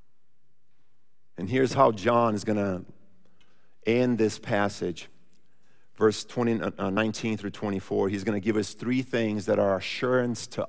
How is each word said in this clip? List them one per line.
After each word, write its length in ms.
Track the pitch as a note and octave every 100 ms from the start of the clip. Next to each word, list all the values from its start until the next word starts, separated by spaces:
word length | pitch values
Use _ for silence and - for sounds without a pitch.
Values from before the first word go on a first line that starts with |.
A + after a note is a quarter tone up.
| - - - - - - - - - - - - - -
And 120 | F#2
here's 240 | C3 C3
how 180 | C#3 C3
John 420 | G#2+ G2 A#2+ A#2
is 120 | G#2+ A2
gonna 400 | G#2 G2+ F2+ - - - - - - - - - - -
end 320 | A#2 B2+ A#2
this 220 | A2 -
passage. 680 | - G#2+ G2+ - F2 E2+ - - - - - - - - - -
Verse 260 | G#2+ G#2
twenty, 360 | - - A#2 A2+
uh, 300 | F2+ F2+ G2
nineteen 480 | G2 A2 G#2+ A2+ G#2+
through 140 | G2+
twenty-four, 580 | - G#2 G2 - G#2 G2
he's 140 | G2
gonna 160 | F#2+ G#2
give 160 | G2 G#2+
us 180 | -
three 280 | - A2 B2+
things 440 | B2+ A#2+ A2+ G#2 F#2+
that 140 | G2+
are 180 | G2+ F#2+
assurance 680 | - - B2 B2+ B2 A2+ -
to 180 | -